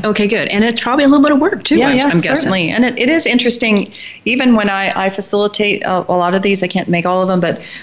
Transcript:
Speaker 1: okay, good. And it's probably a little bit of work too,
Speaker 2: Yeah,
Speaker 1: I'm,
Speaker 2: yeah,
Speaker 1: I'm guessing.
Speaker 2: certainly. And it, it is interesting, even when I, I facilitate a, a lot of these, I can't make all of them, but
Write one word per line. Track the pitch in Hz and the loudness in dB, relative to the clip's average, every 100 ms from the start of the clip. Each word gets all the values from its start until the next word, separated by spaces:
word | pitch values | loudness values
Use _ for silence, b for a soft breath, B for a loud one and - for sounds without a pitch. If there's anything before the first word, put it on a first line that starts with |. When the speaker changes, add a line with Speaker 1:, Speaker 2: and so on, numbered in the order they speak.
| 214 | 0
Speaker 1:
okay, | 208 208 | 0 0
good. | 214 143 | 0 -2
And | 202 | 0
it's | 226 233 | 0 0
probably | 240 285 | -2 2
a | 277 | 4
little | 285 | 4
bit | 294 | 4
of | 277 | 4
work | 349 427 - | 0 -2 0
too, | 294 | 2
Speaker 2:
Yeah, | 277 | 2
Speaker 1:
I'm, | 254 | 2
Speaker 2:
yeah, | 277 | 2
Speaker 1:
I'm | |
guessing. | 175 - 285 | 2 0 0
Speaker 2:
certainly. | - 190 160 | 0 0 0
And | 226 247 | 0 0
it, | 247 | 0
it | 254 | 0
is | 330 214 | 0 2
interesting, | 247 247 226 226 202 - B B B | 0 0 0 0 0 -2 B B B
even | 214 254 254 220 | -4 0 2 2
when | 202 | 0
I, | 196 190 - | -2 -2 -2
I | 190 | -4
facilitate | 196 - 202 208 208 208 202 | -2 -2 0 0 0 -2 -2
a, | - 180 - | -2 -2 0
a | 180 | 0
lot | 175 | 0
of | 190 | 0
these, | 202 190 | 0 0
I | 180 | -2
can't | 185 - | -4 -2
make | 170 175 | -2 0
all | 185 | 0
of | 185 | 0
them, | 185 | 0
but | 170 - B B | 0 -4 B B